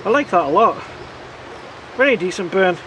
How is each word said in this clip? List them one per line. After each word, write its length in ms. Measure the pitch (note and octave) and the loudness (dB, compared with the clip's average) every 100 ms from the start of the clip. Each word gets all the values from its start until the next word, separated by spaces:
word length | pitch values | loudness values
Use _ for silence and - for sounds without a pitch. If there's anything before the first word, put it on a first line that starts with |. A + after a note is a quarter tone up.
I 40 | F#3+ | 2
like 220 | C4+ D4 | 0 4
that 140 | F3+ | 2
a 40 | C#3+ | 4
lot. 320 | E3+ A3 - - - - - - - - - - - - - | 4 4 2 -12 -16 -16 -18 -18 -18 -18 -18 -18 -18 -12 2
Very 200 | C#4 A3 | 2 4
decent 360 | F3+ F3 F3 | 0 -4 -2
burn. 240 | F#3+ F#3 F3 | 2 2 2